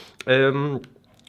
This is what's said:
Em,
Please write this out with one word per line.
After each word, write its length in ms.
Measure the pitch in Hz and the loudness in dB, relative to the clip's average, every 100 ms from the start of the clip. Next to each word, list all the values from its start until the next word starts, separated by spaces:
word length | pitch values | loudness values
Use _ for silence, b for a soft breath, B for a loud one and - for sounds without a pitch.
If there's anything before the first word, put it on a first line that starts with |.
| B - | B -8
Em, 540 | - 131 135 135 147 131 - - _ _ | 0 2 2 0 -4 -6 -12 -20 _ _